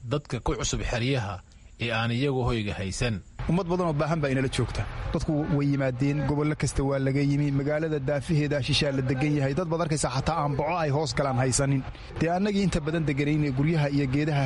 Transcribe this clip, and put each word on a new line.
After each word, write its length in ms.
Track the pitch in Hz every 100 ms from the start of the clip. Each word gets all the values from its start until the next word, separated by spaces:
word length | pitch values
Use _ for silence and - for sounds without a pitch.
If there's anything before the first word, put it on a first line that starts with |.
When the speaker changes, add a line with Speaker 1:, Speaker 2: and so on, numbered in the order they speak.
Speaker 1:
dadka 360 | 120 147 - 120
ku 160 | - 143
cusub 240 | 143 120
xeryaha 540 | 101 117 120 135 101 98 - - - -
ee 120 | 120
aan 160 | 110 117
iyagu 300 | 120 143 131
hoyga 320 | 127 120 101
haysan. 480 | 92 95 95 123 104 - - -
Speaker 2:
Ummad 180 | 165 180
badan 180 | 180 175
oo 60 |
baahan 260 | 143 151 165
baa 100 | 143
inala 160 | 131 131
joogta. 320 | - 120 - 104 - -
Dadku 320 | 170 - 151 156 143
way 120 | 143
yimaadeen, 540 | 139 135 123 143 147 139
gobollo 280 | 147 151 151
kasta 280 | 139 -
waa 160 | 139 139
laga 220 | 135 135
yimi, 300 | 143 143 147
magaalada 480 | 139 139 151 160 151
daafaheeda 580 | 135 143 123 156 147 143
shishaa 280 | 120 127 147
la 100 | 135
degan 320 | 127 131 151 147
yahay. 160 | 135
Dad 140 | 143 180
baad 120 | 160
arkaysaa 280 | 165 147 147
xataa 280 | 127 131 165
aan 120 | 147 135
boco 180 | 147 175
ay 140 | 156
hoos 240 | 139 156 117
galaan 220 | 139 123
haysanin. 460 | 131 123 139 139 127 - - -
Dee 100 | 160
annagii 340 | 180 208 196
inta 160 | 196 175
badan 240 | 147 165 151
deganayne 460 | 139 147 151 147 131
guryaha 320 | 147 165 143
iyo 160 | 143 139
geedaha 320 | 139 151 147